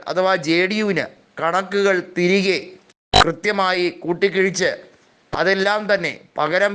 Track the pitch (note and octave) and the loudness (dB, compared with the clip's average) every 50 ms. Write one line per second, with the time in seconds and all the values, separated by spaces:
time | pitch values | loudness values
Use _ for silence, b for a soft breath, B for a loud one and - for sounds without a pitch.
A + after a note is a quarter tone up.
0 | - - D#3 F3 F#3 F#3+ F#3+ F3+ D3+ D3+ E3 E3+ F#3 F#3 G#3+ G#3+ G#3+ G3+ F#3 D3+ | -4 -4 -2 0 2 2 2 0 0 0 2 2 2 0 0 -2 0 0 0 -2
1 | B2 - - - _ _ _ - D3 E3 E3+ F#3 F#3+ F#3+ G3+ G3+ G3+ G3 F#3+ F3 | -4 -6 -10 -20 _ _ _ -4 -2 0 0 0 -2 -2 -2 0 2 2 2 0
2 | - - - E3+ F3 F3+ F#3+ G3+ F#3 G3 F3+ C#3+ - - - - _ _ _ _ | -2 -4 -4 0 2 2 2 2 2 2 -2 -2 -4 -10 -18 -20 _ _ _ _
3 | _ _ - - - E3 E3 - - G#3 G#3 G3 F#3+ F#3 F#3 F3+ F3+ E3+ - - | _ _ 2 2 2 2 -6 -4 -4 -2 0 0 0 0 0 0 0 -2 -2 -4
4 | - D#3+ F3 E3 G3 G3+ E3 F#3+ F#3+ G3 E3+ - F#3 D3+ A#2 - - - - _ | -6 -6 -2 0 0 0 2 2 0 0 0 0 -2 -2 -2 -4 -12 -20 -20 _
5 | _ _ _ _ _ _ - C#3 D#3+ F3+ G3 G3 F#3+ G3+ G#3 G#3+ G#3+ G3 G#3 G3 | _ _ _ _ _ _ -4 0 2 2 2 2 2 0 0 0 0 0 0 0
6 | E3+ D3+ A2+ - - _ _ - D3+ D3+ E3+ F#3 G3+ G#3 | 0 -4 -6 -8 -16 _ _ -4 -2 0 2 2 2 2